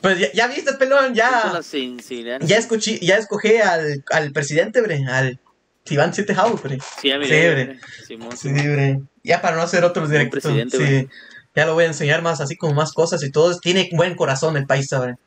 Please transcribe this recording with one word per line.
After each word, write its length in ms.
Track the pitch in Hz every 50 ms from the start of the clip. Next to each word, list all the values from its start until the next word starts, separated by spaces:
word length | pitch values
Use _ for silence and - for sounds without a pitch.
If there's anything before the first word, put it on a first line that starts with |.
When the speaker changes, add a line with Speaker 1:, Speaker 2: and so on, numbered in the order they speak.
Speaker 1:
Pues 180 | - 190 190 175
ya, 120 | 196 - -
ya 140 | 190 233
viste, 260 | 247 262 302 320 285 254
pelón, 400 | 269 269 262 277 277 269 262 247
ya. 160 | 214 226 247 262 240
Speaker 2:
Siento 120 | 220 202 180
la 60 | 170 151
sensibilidad. 800 | - - 151 131 127 123 123 117 - 131 120 117 120 120 135
Speaker 1:
Ya 160 | 143 160 190 220
escuché, 400 | 226 233 226 220 214 220 220 -
ya 160 | 185 165 190
escogí 400 | 214 220 - 208 208 - 208 220
al, 480 | 226 214 196 175 165 160 151 143 139 139 -
al 220 | - 160 151 147 139
presidente, 480 | 156 147 139 143 151 180 214 220 262
bre, 240 | 233 214 170 143 135 131
al 280 | 123 131 131 131 123 127 _ _ _ _ _ _ _ _ _
Iván 280 | - 156 143 151 175 -
Siete 200 | - 196 - -
House, 280 | - 196 233 226 180 -
bre. 160 | 139 139 131 135 - - -
Speaker 2:
Sí, 80 | - 139
ya 100 | 135 139
miré, 100 | 147 135 143 151 165
Speaker 1:
Sí, 80 | 170 160
bre. 100 | 139 127
Speaker 2:
bre. 160 | 131 135 - - - - - -
Simón, 300 | - 117 113 117 117 120
Speaker 1:
Sí, 120 | 123 - 143
Speaker 2:
Simón. 240 | 139 143 143 147 147
Speaker 1:
bre. 280 | 139 139 139 139 139 139 - _ _ _
Ya 180 | 156 165 175 -
para 140 | 180 165
no 60 | 160 170
hacer 220 | 170 - 180 175
otros 220 | 175 175 185 160
Speaker 2:
Un 60 | 147 151
Speaker 1:
directos, 300 | 147 143 117 - 139 -
Speaker 2:
presidente, 340 | 156 139 135 117 123 127 131
Speaker 1:
sí. 40 | 127
Speaker 2:
güey. 240 | 139 135 135 131 - - - - - - - _ _ _
Speaker 1:
Ya 100 | - 151
lo 80 | 165 160
voy 100 | 165 170
a 40 | 160
enseñar 340 | 156 - 165 143 151 165 165
más, 180 | 170 165 143
así 160 | 147 139 165
como 160 | - - 165 143
más 200 | 143 151 147 -
cosas 300 | - 160 170 190 160 147
y 60 | 143
todo. 280 | 139 151 156 175 180 175
Tiene 320 | - 170 180 190 180 180 175
buen 220 | 160 170 185 175
corazón 420 | - 170 147 135 135 - 160 156
el 100 | 147 135
país, 220 | - 135 139 139 135
bre. 260 | - 135 123 123 123 - _